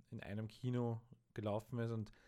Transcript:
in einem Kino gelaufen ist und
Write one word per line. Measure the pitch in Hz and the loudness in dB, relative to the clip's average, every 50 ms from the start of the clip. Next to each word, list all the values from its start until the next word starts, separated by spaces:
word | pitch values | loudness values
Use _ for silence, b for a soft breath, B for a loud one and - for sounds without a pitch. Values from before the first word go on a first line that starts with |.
| - _ | -14 _
in | 117 110 | -10 -8
einem | - - 101 107 110 110 | -6 -4 -4 -2 -4 -4
Kino | - - - 127 123 123 120 117 117 113 - - - - _ _ | -6 -2 0 2 2 4 4 2 0 -2 -4 -10 -20 -20 _ _
gelaufen | - - 104 107 101 110 - - 127 120 | -6 -2 2 2 2 2 0 0 0 0
ist | 117 113 | 2 2
und | 113 110 104 - B B B | 2 0 -2 -4 B B B